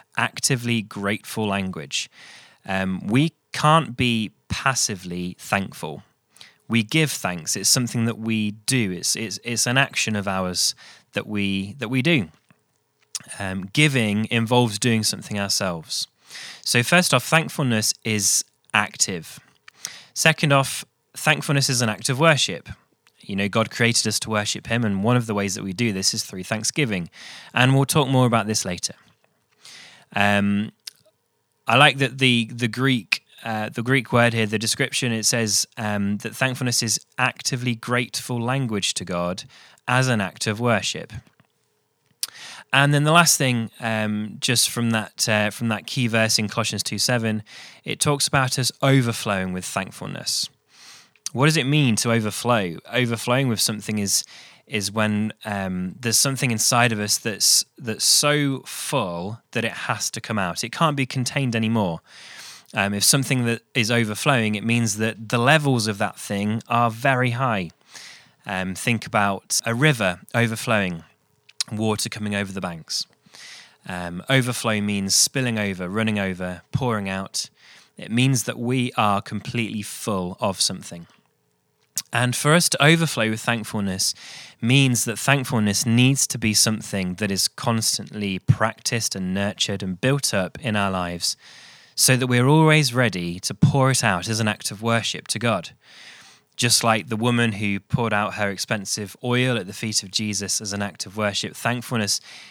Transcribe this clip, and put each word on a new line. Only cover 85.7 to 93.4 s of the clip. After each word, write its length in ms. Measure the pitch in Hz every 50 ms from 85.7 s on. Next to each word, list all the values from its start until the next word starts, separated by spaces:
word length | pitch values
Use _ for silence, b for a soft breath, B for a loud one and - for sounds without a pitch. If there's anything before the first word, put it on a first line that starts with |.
| 98 - -
needs 420 | 123 113 120 127 131 139 135 - -
to 100 | - 120
be 160 | 113 110 104
something 600 | - - 120 110 107 - - - 101 92 90 90
that 160 | 90 107 98
is 180 | 98 92 - -
constantly 920 | - - - 120 113 113 110 - - - 101 - 107 107 104 98 95 92
practiced 760 | - - - - 110 113 110 - - - - 117 110 - -
and 200 | 98 92 92 92
nurtured 480 | 98 101 101 98 - - - 101 98 101
and 180 | 92 92 87
built 320 | - 127 139 143 - - -
up 260 | 101 92 85 - - -
in 120 | 120 107
our 160 | 104 101 98
lives 460 | 95 92 90 87 87 85 - - - B B B B B B B B B B B B
so 220 | - - - 127
that 100 | 123 131
we're 200 | 127 123 123 123
always 480 | 135 147 160 160 156 156 156 147 127 117
ready 440 | 127 127 113 92 90 87 87 87 90